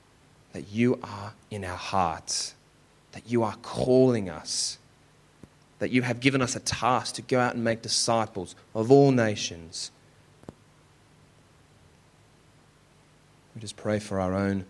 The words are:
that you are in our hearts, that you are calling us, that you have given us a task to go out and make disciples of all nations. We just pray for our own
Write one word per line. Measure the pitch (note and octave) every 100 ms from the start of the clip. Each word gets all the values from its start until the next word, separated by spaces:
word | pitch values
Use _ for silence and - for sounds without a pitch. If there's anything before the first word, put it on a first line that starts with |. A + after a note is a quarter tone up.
| _ _ _ _ _
that | F2+ G2
you | G#2 A#2+ -
are | G2 G2+ G#2 - -
in | G#2
our | F2+ F2+
hearts, | - G2 E2+ D#2+ - - - - _ _ _ _ _
that | - A2+
you | A#2
are | A2 -
calling | - A#2 B2+ B2+ B2+ A#2 F#2
us, | D2+ - - - - - _ _ _ _ _ - _ _ -
that | G#2
you | B2+
have | B2 A#2+
given | C3+ C3
us | A#2+ -
a |
task | - - A#2 B2 - -
to |
go | - B2+
out | B2
and | A#2
make | A#2 A2+
disciples | A#2 - - A#2 G#2+ G2 F2 - -
of | A2+ A2+
all | C#3 C#3
nations. | B2 A2 G2+ - E2+ E2 - - - - _ _ _ - - _ _ - _ _ _ - _ _ _ _ _ - _ _ _ _ _ _ _ _ _ _ _ _ _ _ _ _
We | -
just | G#2+ -
pray | G#2+ G#2+
for | - F#2+
our | F#2
own | F#2+ G2 G2 F#2